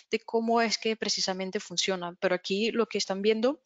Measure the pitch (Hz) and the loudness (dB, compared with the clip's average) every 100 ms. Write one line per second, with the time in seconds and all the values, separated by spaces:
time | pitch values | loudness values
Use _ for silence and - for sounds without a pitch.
0 | - 220 - 226 226 233 226 - 226 220 | -6 -6 -2 -2 2 2 2 0 -2 -2
1 | 208 - 190 185 190 208 - 170 - 190 | -2 0 -2 -2 -4 -6 -4 -2 -2 -2
2 | 175 180 190 180 - 196 226 226 214 202 | -4 -2 -2 0 0 0 2 0 0 -2
3 | - 190 208 220 247 302 | -2 0 2 4 2 0